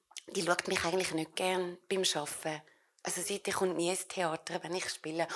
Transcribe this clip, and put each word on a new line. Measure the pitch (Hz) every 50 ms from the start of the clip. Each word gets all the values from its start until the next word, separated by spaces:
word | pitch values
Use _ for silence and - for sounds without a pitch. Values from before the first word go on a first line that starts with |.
| _ _ - - - - -
die | 196 175
schaut | 165 175 - - -
mich | 190 180 -
eigentlich | 170 165 190 180 - 160
nicht | 160 160 - -
gern | - 190 185 185 185 180 175 175 - - _
beim | 202 190 185 - -
Arbeiten. | 156 147 - - - - 160 156 151 - - - _ _ _ _ _ _
Also | - - 185
sie, | 165 - 202 196 -
die | 202
kommt | 190 - 196 185 170
nie | 156 170 175
ins | 190 180 -
Theater, | - - 196 175 160 156 160 - - 170 175 -
wenn | 160 175
ich | 185 - -
spiele. | - - - 156 156 165 165 156 -